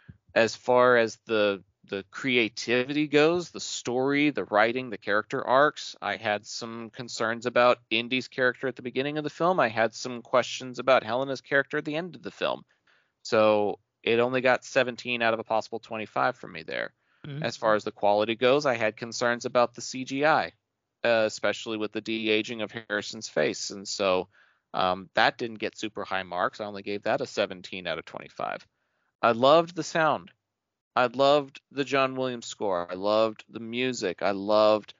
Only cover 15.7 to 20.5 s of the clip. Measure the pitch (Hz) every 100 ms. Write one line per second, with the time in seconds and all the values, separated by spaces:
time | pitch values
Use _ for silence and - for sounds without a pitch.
15.7 | 113 - 113 104 - 131 123 - 85 78
16.7 | 62 57 - _ _ 147 143 117 - 113
17.7 | 107 101 - 101 104 107 110 123 143 147
18.7 | 117 110 110 117 110 120 120 123 123 120
19.7 | 123 - 131 127 135 147 143 82